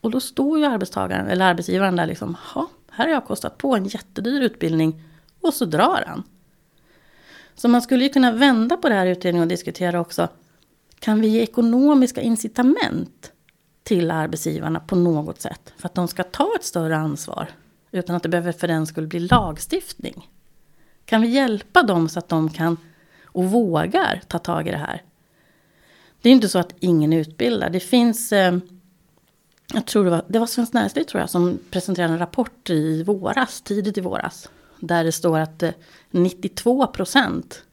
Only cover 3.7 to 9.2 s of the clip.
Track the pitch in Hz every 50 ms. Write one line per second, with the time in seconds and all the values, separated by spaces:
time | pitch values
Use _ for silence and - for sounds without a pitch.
3.7 | 262 214 190 196 - - - _ _ - 202 233 269 285 262 226 - - - 165
4.7 | 160 160 160 160 160 - - - - - _ _ _ _ - 339 - - 247 175
5.7 | 151 151 202 302 370 - - - - - - - _ _ _ _ _ _ _ _
6.7 | _ _ _ _ _ _ _ _ _ _ _ - - - - _ _ - - 240
7.7 | 240 240 240 - 262 247 254 277 269 277 254 247 226 226 277 277 254 220 220 240
8.7 | 339 359 - 302 226 196 185 185 180 175